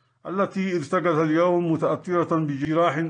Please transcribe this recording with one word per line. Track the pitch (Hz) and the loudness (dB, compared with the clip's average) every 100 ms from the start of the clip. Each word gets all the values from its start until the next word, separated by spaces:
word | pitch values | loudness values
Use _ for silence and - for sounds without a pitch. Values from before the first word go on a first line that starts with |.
| _ _ 160 | _ _ -8
التي | 185 196 196 190 175 | -4 -2 -2 -2 -2
ارتقت | 135 180 170 | -2 -2 0
اليوم | 156 160 156 180 175 170 | 2 2 2 2 2 0
متأثرة | 156 160 151 170 175 160 165 | 0 0 -2 -2 0 0 0
بجراح | 156 139 151 156 170 147 | 0 -2 -2 2 2 0